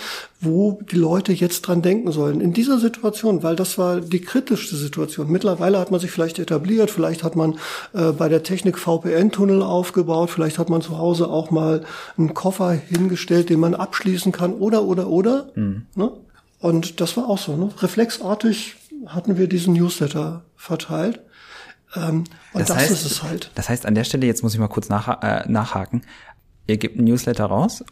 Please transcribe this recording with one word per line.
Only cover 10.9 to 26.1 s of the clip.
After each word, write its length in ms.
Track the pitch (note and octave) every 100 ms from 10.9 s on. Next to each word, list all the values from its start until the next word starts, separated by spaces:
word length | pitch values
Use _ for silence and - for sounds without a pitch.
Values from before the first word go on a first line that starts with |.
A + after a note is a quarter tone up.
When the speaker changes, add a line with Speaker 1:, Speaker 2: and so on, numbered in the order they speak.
| D#3+
Speaker 1:
Hause 300 | E3+ E3+ E3
auch 200 | D#3 D#3+
mal 320 | D#3+ D#3+ D#3+ - - - -
einen 200 | D#3 -
Koffer 380 | F#3+ F#3+ F3+
hingestellt, 760 | D#3+ - F3 F#3 F3 - F3 E3+
den 100 | D#3+
man 140 | E3
abschließen 580 | F3+ G3+ - F#3+ F3+ F#3+
kann 220 | E3+ F3+
oder, 300 | F#3+ G#3 A3
oder, 240 | F#3+ F3+ D#3+
oder. 400 | E3+ A3 C4+ C4+ -
Speaker 2:
Mhm. 320 | G2+ G2+ - F#3
Speaker 1:
Ne? 160 | A3 - - _ _ _
Und 420 | E3+ E3 E3 -
das 160 | E3+ A#3+
war 100 | B3
auch 120 | G3
so, 160 | - D3
ne? 120 | G3+ -
Reflexartig 920 | F#3 A3 A#3 - F#3+ G#3 A3+ G3 - - - D4+ G#3+
hatten 320 | F3 G#3 F3+
wir 80 | F#3
diesen 260 | F3+ F3+
Newsletter 720 | E3+ F3 - C#3+ D#3 D#3 E3+ - _
verteilt. 640 | - E3 - D#3 G3+ A3+ - - - - - - _ F#3
Ähm, 300 | E3 D#3+ E3+ - -
und 60 | G3
Speaker 2:
Das 60 | -
Speaker 1:
das 100 | B2+
Speaker 2:
heißt, 140 | D#3
Speaker 1:
ist 140 | D#3+ C#3+
es 180 | -
halt. 260 | D3+ F#3+ - -
Speaker 2:
das 140 | -
heißt, 160 | B2 G#2+
an 100 | A2
der 80 |
Stelle, 220 | A#2+ C#3 B2+
jetzt 160 | -
muss 100 | A2+
ich 60 | A2
mal 80 | G#2
kurz 220 | G#2+ -
nachha-, 300 | G#2 B2 - G#2+ G#2+ -
äh, 40 |
nachhaken, 520 | A2 A#2 G2 F#2+ A#2+ -